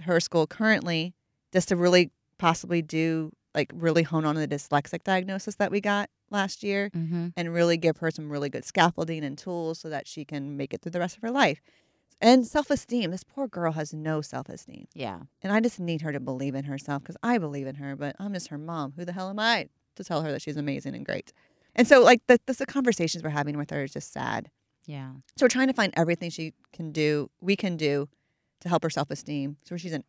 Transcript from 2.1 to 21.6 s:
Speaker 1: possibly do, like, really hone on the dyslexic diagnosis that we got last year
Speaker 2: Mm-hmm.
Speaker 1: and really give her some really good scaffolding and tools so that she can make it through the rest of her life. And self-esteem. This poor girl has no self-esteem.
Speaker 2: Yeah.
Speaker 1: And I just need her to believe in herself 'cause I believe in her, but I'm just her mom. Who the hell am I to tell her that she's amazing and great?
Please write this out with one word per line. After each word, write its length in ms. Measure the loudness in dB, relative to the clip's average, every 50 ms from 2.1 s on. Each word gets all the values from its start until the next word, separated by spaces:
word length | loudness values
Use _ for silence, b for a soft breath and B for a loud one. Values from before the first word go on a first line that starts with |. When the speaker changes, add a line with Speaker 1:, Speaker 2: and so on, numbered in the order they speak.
| 0 _ _ _ _ 2
Speaker 1:
possibly 420 | 2 2 2 2 -2 -2 -2 -2
do, 480 | -2 -2 -2 0 0 0 0 -2 -4 -6 -10 _ _ _ -2
like, 160 | -2 -2 -2 -4
really 280 | -2 0 2 4 4
hone 220 | 2 2 0 0 0
on 80 | 0 0
the 120 | 0 -2 -2
dyslexic 540 | -4 -6 -2 0 0 0 0 -2 -8 -6 -2
diagnosis 500 | 0 0 0 0 -2 -6 -6 -6 -8 -2
that 140 | -2 -2 0
we 100 | 0 0
got 260 | 0 2 0 0 0 -4 _ _ _ _
last 320 | -2 -2 -2 -2 -4 -6
year 280 | -4 -2 -2 -2 -2 -2 -4
Speaker 2:
Mm-hmm. 320 | -4 -4 -2 -2 -4 -4 -4 -4
Speaker 1:
and 160 | -6 -6 -2 2
really 220 | 4 4 4 4 4
give 200 | 4 2 2 2
her 120 | -2 -4
some 200 | -4 -4 -8 -8
really 180 | -6 -4 -4 -4
good 140 | -6 -6 -8
scaffolding 580 | -2 4 4 4 4 4 0 -4 -4 -4 -4 -6
and 120 | -6 -8 -8
tools 400 | -8 -6 -6 -4 -4 -4 -6 -6
so 80 | -8 -8
that 160 | -8 -8 -8
she 180 | -8 -12 -12 -10
can 300 | -8 -8 -8 -8 -8 -6 -6
make 140 | -6 -6 -8
it 60 | -10
through 100 | -10 -6
the 80 | -4 -4
rest 160 | -4 -4 -6
of 60 | -8
her 80 | -6 -4
life. 300 | 0 2 2 2 2 -2 _ _ _ _ _ _ _ _ _ _ _ _
And 260 | 6 8 8 8 6
self-esteem. 640 | 2 0 -2 0 2 0 -2 0 -4 -4 -2 -2 -2
This 140 | -4 -8 -10
poor 220 | -12 _ -8 -8 -6
girl 240 | -4 -2 -2 -2
has 200 | -2 -2 -6 -6
no 280 | -8 -6 -4 -2 -2 -2
self-esteem. 640 | -4 -6 -8 -10 -10 -10 -12 -14 -16 -18 -18 -20 -20 -18 _
Speaker 2:
Yeah. 260 | -10 -8 -8 -8 -10 -14 -18 _ _
Speaker 1:
And 100 | -4 0
I 80 | 2 2
just 180 | 2 2 -2 -2
need 200 | -4 -4 -4 -4
her 100 | -4 -6
to 80 | -6 -6
believe 340 | -6 -6 -6 -4 -6 -4 -4
in 100 | -6 -6
herself 380 | -6 -8 -8 -6 -6 -6 -6 -8
'cause 120 | -10 -12 -4
I 160 | 0 0 0 0
believe 280 | 0 -2 -4 -6 -8
in 80 | -8 -8
her, 200 | -10 -10 -10 -8
but 200 | -8 -8 -8 -8 -8
I'm 140 | -8 -8 -8
just 140 | -8 -8 -10
her 100 | -10 -12
mom. 340 | -10 -8 -6 -6 -6 -8 -8
Who 80 | -10 -10
the 80 | -10
hell 160 | -8 -8 -8 -8
am 80 | -4 0
I 300 | 2 2 2 0 -2 -6 _ _ _ _ _
to 60 | -16 -6
tell 180 | -4 -2 -2
her 100 | 0 -2
that 80 | -4 -4
she's 160 | -6 -6 -6
amazing 380 | -4 -4 -4 -4 -6 -6 -8 -10
and 100 | -8 -6
great? 280 | -6 -6 -6 -8 -12 _ _ _ _ _ _